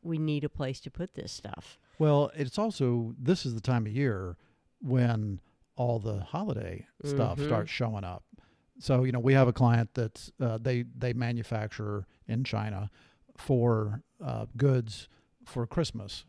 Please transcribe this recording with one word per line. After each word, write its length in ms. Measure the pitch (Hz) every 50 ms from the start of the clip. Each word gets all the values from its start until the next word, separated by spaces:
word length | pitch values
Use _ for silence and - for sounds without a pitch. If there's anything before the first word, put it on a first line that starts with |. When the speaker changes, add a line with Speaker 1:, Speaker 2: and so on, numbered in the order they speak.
Speaker 1:
we 160 | - 170 165 156
need 260 | 156 156 147 147 143
a 40 | 147
place 300 | - - 143 131 131 -
to 100 | - 135
put 240 | - - 175 190 -
this 180 | - - -
stuff. 460 | - - - - - - - - - _ _ _ _ -
Speaker 2:
Well, 320 | 160 151 147 143 147 135 -
it's 240 | 156 143 123 - 202
also, 560 | 214 226 202 - 135 123 120 120 117 113 117 -
this 280 | 127 135 190 - -
is 80 | 135 113
the 60 | 110
time 240 | - - 127 120 110
of 60 | 107
year 440 | 107 131 143 127 104 95 95 90 87 - _ _ _ _ _ _ _ _
when 580 | 247 135 127 127 123 120 117 110 107 104 98 90 - _ _ _ _ _ _
all 240 | - 123 120 117 113
the 200 | 98 110 104 101
holiday 680 | 90 - - 165 214 208 127 107 107 87 87 - - _ _ -
stuff 360 | - 143 143 139 113 104 98 135
Speaker 1:
Mm-hmm. 80 | 139
Speaker 2:
starts 240 | 151 123 110 82 -
showing 340 | - - 123 113 110 101 95
up. 200 | 90 90 90 - _ - - - _ _ _ _ _ _ 254
So, 220 | - - 135 135 131
you 60 | 131
know, 60 | 123 123
we 160 | 117 135 135
have 140 | 135 131 123
a 40 |
client 420 | 117 - 123 120 117 117 113 - -
that, 360 | 127 117 107 - - - - - -
uh, 160 | 131 117 110 113
they, 260 | 113 127 123 120 123 120 123
they 160 | 123 123 123
manufacture 920 | 117 120 120 117 120 117 110 - 117 107 107 104 - - 107 104 104 101 90 - _ _ _ -
in 160 | 113 123 135
China 460 | - - 107 104 107 101 98 104 101 - _ _ _ _ _ _ _ _
for, 640 | - - - 139 123 117 120 113 110 107 107 107 - - _ _ - 180
uh, 220 | 135 117 110 110 110 -
goods 520 | 117 135 139 131 127 113 110 101 - - - _ _ _ _ _ _ -
for 220 | - - 127 117
Christmas, 580 | - - 175 156 - - 113 101 98 - - -